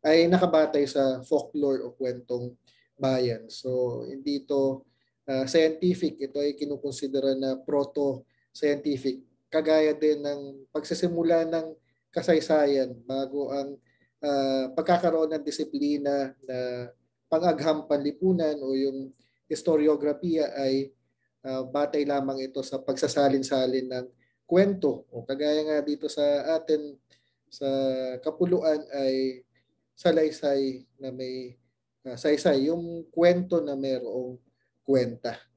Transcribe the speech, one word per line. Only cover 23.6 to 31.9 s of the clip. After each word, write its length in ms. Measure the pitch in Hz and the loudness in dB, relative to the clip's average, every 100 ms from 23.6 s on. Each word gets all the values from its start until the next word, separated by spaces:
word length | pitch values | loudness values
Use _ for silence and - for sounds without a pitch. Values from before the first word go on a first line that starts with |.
| 127 131 127 | 2 0 -2
ng 160 | 127 127 _ _ _ _ | -6 -8 _ _ _ _
kwento. 560 | 175 202 185 147 120 - | 4 4 2 0 -2 -8
O 80 | 120 | -14
kagaya 400 | 117 135 147 151 | -8 -2 0 0
nga 160 | 156 151 | 0 -2
dito 320 | 147 143 147 | -2 -4 -4
sa 480 | 147 147 143 135 160 | 0 0 2 0 -2
atin, 400 | 160 151 147 139 _ _ _ _ _ | 0 -2 -2 -16 _ _ _ _ _
sa 240 | - 139 135 135 131 131 127 | -6 -2 0 0 -2 -4 -4
kapuluan 640 | 156 160 175 180 160 151 - | -6 -2 0 2 2 0 -2
ay 560 | 139 135 131 131 127 _ _ _ _ _ | -2 0 0 -2 -4 _ _ _ _ _
salaysay 880 | _ 175 160 156 151 147 139 135 127 - _ | _ 2 4 2 0 0 0 0 -4 -14 _
na 160 | 135 | -12
may, 400 | 123 127 127 123 120 _ _ _ | -10 -8 -8 -12 -18 _ _ _